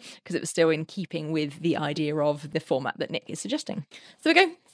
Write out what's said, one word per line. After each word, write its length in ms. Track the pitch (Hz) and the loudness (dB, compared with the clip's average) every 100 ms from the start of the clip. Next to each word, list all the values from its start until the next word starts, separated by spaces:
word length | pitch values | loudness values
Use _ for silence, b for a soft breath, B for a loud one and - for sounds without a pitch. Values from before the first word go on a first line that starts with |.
| B B | B B
'cause 100 | - | -6
it 60 | 170 | -4
was 80 | 156 | -2
still 220 | - 165 | 4 4
in 160 | 156 160 | 4 -2
keeping 460 | - 175 165 151 | -8 -6 -6 -2
with 280 | 160 147 143 | -2 -2 -2
the 160 | 165 156 | 0 0
idea 400 | 147 151 147 151 | 0 -2 0 2
of 360 | 147 147 151 | 2 0 -2
the 80 | 160 | -4
format 380 | - 131 131 - | 0 -2 0 -4
that 120 | - | -4
Nick 140 | - - | -6 -6
is 100 | - | -8
suggesting. 460 | 202 294 - - - B B B | -4 -4 -4 -8 -10 B B B
So 100 | 311 | 4
there 140 | 330 370 | 6 6
we 60 | |
go, 40 | 339 _ | 2 _